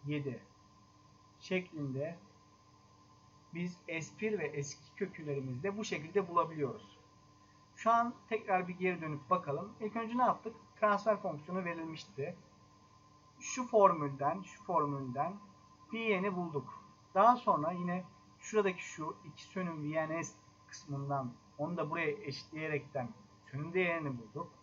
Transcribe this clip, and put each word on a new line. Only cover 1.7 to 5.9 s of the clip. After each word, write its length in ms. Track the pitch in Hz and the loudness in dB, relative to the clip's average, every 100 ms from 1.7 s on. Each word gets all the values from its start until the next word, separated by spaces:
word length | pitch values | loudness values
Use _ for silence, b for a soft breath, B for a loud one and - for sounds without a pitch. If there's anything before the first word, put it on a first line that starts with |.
| 156 143 131 151 175 - - - - - - - - - - - - - | -6 -4 -2 -4 -6 -16 -20 -20 -20 -20 -20 -20 -20 -20 -20 -20 -20 -12
biz 240 | 165 180 175 - | -4 -4 -4 -6
S 340 | 165 156 - | -6 -6 -4
bir 180 | 214 208 | -2 0
ve 240 | 151 147 | -2 -4
S 160 | 143 - | -6 -8
iki 160 | - | -18
köklerimizde 840 | - 190 - 151 139 131 123 190 202 | -6 -6 -6 -4 -4 -4 -4 -4 -4
bu 60 | |
şekilde 440 | 208 | -4